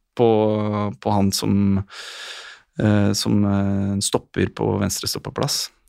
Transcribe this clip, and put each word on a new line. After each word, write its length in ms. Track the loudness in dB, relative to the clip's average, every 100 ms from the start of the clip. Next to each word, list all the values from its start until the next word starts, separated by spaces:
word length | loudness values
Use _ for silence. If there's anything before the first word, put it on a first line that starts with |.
| _ 2
på, 760 | 4 4 2 0 -2 -2 -4 -4
på 100 | 0
han 200 | 2 2
som, 520 | 0 0 2 2 2 -2 -12 -16 -16 -16 -16 -18 -20 _ -2
eh, 340 | 2 4 2
som, 320 | 0 0 2
eh, 500 | 2 0 0 -2 -2 -2
stopper 500 | -2 -2 -4 -4 -4
på 140 | -2 -2 -2
venstre 280 | -2 -4 -6
stopperplass. 600 | -8 -6 0 0 0 -6 _